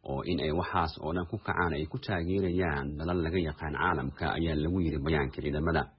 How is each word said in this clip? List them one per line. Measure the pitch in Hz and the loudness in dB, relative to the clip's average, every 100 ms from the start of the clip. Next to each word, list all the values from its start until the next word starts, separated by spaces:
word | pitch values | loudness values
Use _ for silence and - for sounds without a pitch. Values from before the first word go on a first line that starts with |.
oo | - 67 | -6 -4
in | 82 87 | -2 0
ay | 76 | 2
waxaas | 80 85 92 82 - | 0 0 0 0 -2
oo | 76 | -4
dhan | 85 85 | -2 -2
ku | 104 | -6
kacaan | - 85 87 | -2 0 2
ay | 73 78 | 0 -2
ku | 131 | -4
taageerayaan | - 92 82 98 95 87 87 71 69 73 | -2 -2 0 2 2 2 2 0 -2 -2
dalal | 80 90 | 0 2
laga | 80 90 | 2 2
yaqaan | 80 76 78 | 0 -2 -4
caalamka, | 69 87 80 65 - 80 | 0 2 2 -2 -2 -2
ayaa | 62 82 78 | 0 0 2
lagu | 78 92 | 2 2
yidhi | 82 76 | 2 0
bayaanka | 67 78 67 - | 2 2 0 -2
ciidamada. | 73 73 82 80 69 | -2 0 2 0 -2